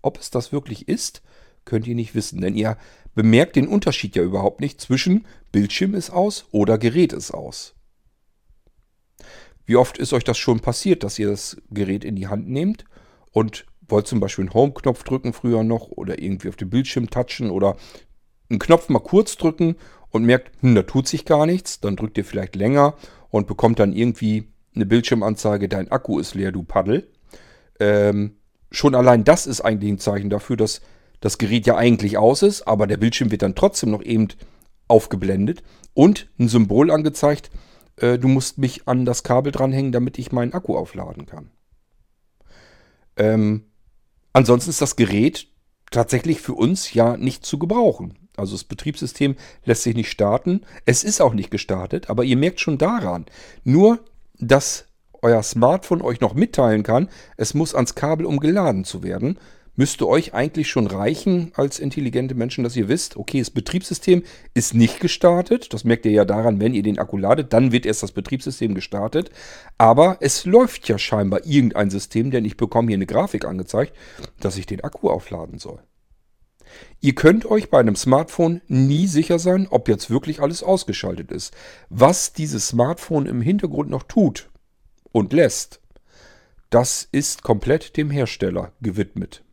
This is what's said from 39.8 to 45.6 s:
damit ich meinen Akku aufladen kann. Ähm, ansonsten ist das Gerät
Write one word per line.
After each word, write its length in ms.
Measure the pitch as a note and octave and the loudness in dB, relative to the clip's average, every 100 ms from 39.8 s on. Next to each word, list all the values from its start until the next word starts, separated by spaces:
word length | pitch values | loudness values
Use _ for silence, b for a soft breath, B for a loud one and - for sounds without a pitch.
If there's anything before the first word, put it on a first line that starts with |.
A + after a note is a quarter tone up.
| C3+ | -2
damit 260 | B2 B2+ - | -2 -4 -6
ich 140 | B2 | -6
meinen 200 | B2+ A#2+ | -4 -4
Akku 220 | F3+ - - | -6 -4 -6
aufladen 500 | - F#2+ F3 - - | -6 -10 -12 -14 -16
kann. 240 | - - _ _ _ _ _ _ _ _ _ b b b b b b b - | -18 -20 _ _ _ _ _ _ _ _ _ b b b b b b b 0
Ähm, 500 | G#2+ A2 G#2+ G#2+ - _ _ _ _ _ _ | 2 2 2 -2 -6 _ _ _ _ _ _
ansonsten 360 | C3 A#2 B2 D3 | 4 6 4 4
ist 120 | D#3 | -2
das 140 | C#3+ - | -4 0
Gerät 520 | A2 G2 C3 - - _ | 2 4 0 0 -16 _